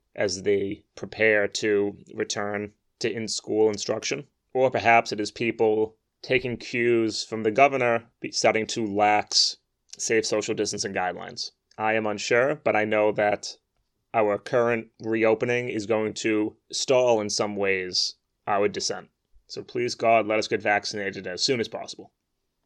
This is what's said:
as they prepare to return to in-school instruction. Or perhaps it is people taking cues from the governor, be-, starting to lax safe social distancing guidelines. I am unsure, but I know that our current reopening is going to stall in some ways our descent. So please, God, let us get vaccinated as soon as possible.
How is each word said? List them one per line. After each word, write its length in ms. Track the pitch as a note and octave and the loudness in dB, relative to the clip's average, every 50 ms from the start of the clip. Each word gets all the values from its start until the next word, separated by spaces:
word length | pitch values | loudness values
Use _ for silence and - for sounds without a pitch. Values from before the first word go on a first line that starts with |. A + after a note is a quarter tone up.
| _ _ - | _ _ -6
as 280 | - A2 F#2+ F2+ G2 F#2 | -4 -2 -2 -2 -2 0
they 400 | G2+ G2+ G2 G2 F#2+ G#2+ - _ _ - | 0 0 0 0 -4 -8 -10 _ _ -18
prepare 520 | - A2 G2 - - A2 A2 G#2+ G#2 G2+ G2+ | -14 -14 -8 -2 2 2 4 4 4 2 0
to 480 | - - A#2 G#2+ G#2 G2+ G2+ G2+ F#2 - - - - | -2 -2 0 2 2 2 2 0 -4 -8 -16 -10 -6
return 580 | A2+ G#2+ - - A2 G2+ G#2 G#2 G2+ G#2 G2+ _ _ _ _ _ - | -6 -6 -4 -4 -6 -6 -6 -6 -6 -8 -10 _ _ _ _ _ -6
to 120 | - A2+ | -6 -4
in-school 580 | G2+ A2+ A2 G#2 - - - - G#2+ G#2+ A2 A2 | -4 -4 -6 -6 -8 -8 -6 -2 2 4 4 2
instruction. 560 | G#2 G2+ - - A2 A2 - - C#3 C#3+ - _ _ _ _ _ - | 2 0 -4 -4 -4 -4 -4 -6 -6 -6 -8 _ _ _ _ _ 0
Or 180 | C3 C3 B2+ | 2 2 2
perhaps 400 | C3 G#2+ G2 A#2 A#2 A#2 A#2 - | 2 2 4 6 6 6 4 2
it 80 | A2 G#2+ | -4 -6
is 120 | G#2 - | -6 -6
people 640 | - - A#2+ A2+ A2+ - A2+ G#2+ G#2+ A2 A2 G#2+ - _ _ _ _ _ | -6 -4 -4 -2 0 2 2 2 4 2 0 -2 -4 _ _ _ _ _
taking 360 | - - C3 B2 - B2 A#2 | -4 0 0 0 0 -2 -8
cues 640 | - - - - A#2+ A#2+ A#2+ A#2+ A#2 A2+ A2 G2+ - - | -8 -8 -6 -4 0 2 2 2 2 2 0 -2 -6 -8
from 200 | - A2+ A2 G#2+ | -8 -6 -4 -2
the 80 | A2 | 0
governor, 540 | G#2 C3+ C#3 C#3+ C3+ B2+ B2 A#2+ A#2 A2+ - _ _ _ | 4 4 4 4 4 2 0 0 0 0 -4 _ _ _
be-, 120 | - - | -12 -8
starting 340 | - - - A2 G#2 A2 G#2+ | -4 0 2 2 2 2 -2
to 200 | - - A#2 A2 | -4 -4 -4 -4
lax 680 | G2+ G2 G2+ G#2 G#2+ G#2 G#2 - - - - - - - - _ _ _ _ _ _ - | -2 0 2 4 4 4 2 0 0 2 2 2 0 -2 -8 _ _ _ _ _ _ -12
safe 280 | - - - A#2 A2 - | -8 -4 0 0 0 0
social 300 | - A2+ G#2+ G2+ - G#2+ | 0 0 -2 -2 -2 -2
distancing 380 | G#2 G#2 G2 G#2 G2+ - G2+ F#2+ | -2 -2 -4 -4 -6 -6 -4 -4
guidelines. 580 | F#2+ F#2 F2 F2 F2+ F#2 F#2 F#2 - - - _ _ _ _ _ | -4 -4 -4 -4 -6 -10 -12 -12 -12 -12 -12 _ _ _ _ _
I 160 | - G#2+ A2 A2 | -4 -2 0 0
am 140 | A2+ A2 | 0 0
unsure, 480 | G#2+ G#2 G2+ - - A#2+ A#2+ C3 D3 D#3 | -2 -2 -2 0 2 2 4 4 2 0
but 200 | D3 - A2+ G#2+ | 0 0 0 2
I 100 | G#2+ G#2+ | 2 2
know 260 | G#2+ G#2+ G#2+ G#2+ G#2+ | 2 2 2 4 2
that 460 | G2+ G#2+ G#2 G#2 G#2 - - - - _ _ _ _ _ _ _ _ _ _ _ - | 2 2 2 0 0 -2 -4 -10 -16 _ _ _ _ _ _ _ _ _ _ _ 0
our 240 | A2+ G#2+ G#2 G2+ | 0 2 2 0
current 500 | G2+ - - C3 B2 A#2 A#2+ A#2 A2+ A#2 - _ - | -2 -2 0 2 2 2 2 2 -2 -4 -8 _ -10
reopening 640 | A#2 A2 A2+ A2+ A2 A2 A2 A2 B2 A#2+ A#2+ B2 B2 | -4 -2 0 2 4 4 4 2 2 0 0 -2 -2
is 180 | A#2+ - A2 G2+ | -4 -4 -4 -2
going 280 | G2+ A2 A2 A2 G#2+ G#2 | -2 0 0 0 -2 -4
to 420 | - - A2 G#2+ G#2+ G#2+ A2 - _ _ - | -2 -2 0 0 0 0 -2 -6 _ _ -10
stall 480 | - - - - C3+ B2+ B2+ B2 A#2 G#2+ | -8 -4 0 2 4 4 6 4 4 2
in 100 | G#2 G#2 | 2 -2
some 280 | - - G#2+ G#2 G#2 | -2 -2 -2 -2 -2
ways 580 | G2+ G2 G2 F#2+ F#2 F#2 F2+ F2+ - - - - _ _ _ _ _ - | -2 0 0 0 0 -2 -2 -2 -2 -2 -2 -6 _ _ _ _ _ -4
our 220 | G#2 G#2 G2 G#2 G2+ | -2 0 2 2 0
descent. 400 | F#2+ F#2+ - - G2+ F#2 - - _ _ _ _ _ - _ | 0 -2 -6 -6 -6 -8 -12 -18 _ _ _ _ _ -20 _
So 140 | - - B2 | -16 -14 -14
please, 320 | G2+ - - B2 A#2+ A#2+ - | -12 -8 -4 -4 -4 -4 -2
God, 320 | - B2 A2+ A2+ A2+ G#2 | 0 4 4 6 6 4
let 140 | G#2 A2 A2 | 2 0 0
us 80 | G#2 | 0
get 140 | - A#2 G2 | 0 -2 -2
vaccinated 680 | G#2 G#2+ G2+ G2+ - - A2 G#2 G2 G2 F#2+ G2+ F#2+ | 0 2 0 0 0 -4 -8 -6 -6 -6 -6 -8 -8
as 160 | F#2 F2+ F2 - | -8 -6 -2 0
soon 160 | C#3 C3 A#2 | 0 0 0
as 80 | G#2 | -2
possible. 440 | - - F#2+ - - - - - - _ _ _ _ _ _ _ _ _ _ _ | -4 -8 -12 -12 -12 -16 -18 -20 -20 _ _ _ _ _ _ _ _ _ _ _